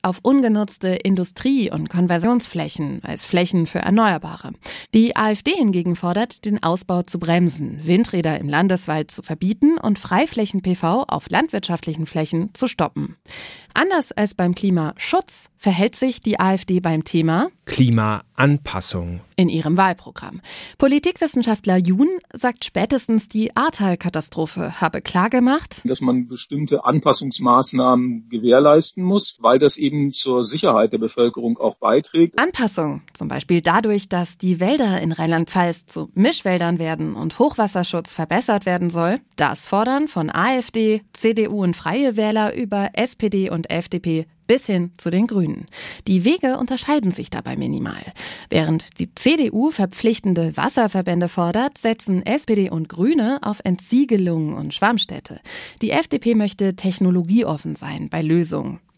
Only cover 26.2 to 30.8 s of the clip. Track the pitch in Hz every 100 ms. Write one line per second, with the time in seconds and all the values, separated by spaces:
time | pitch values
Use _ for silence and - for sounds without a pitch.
26.2 | 120 123 - 147 151 143 - 143 151 127
27.2 | 139 - 123 123 131 131 127 123 123 117
28.2 | 113 117 117 127 147 151 165 - 185 202
29.2 | 196 - 117 131 143 - 143 147 143 131
30.2 | 135 123 113 156 175 113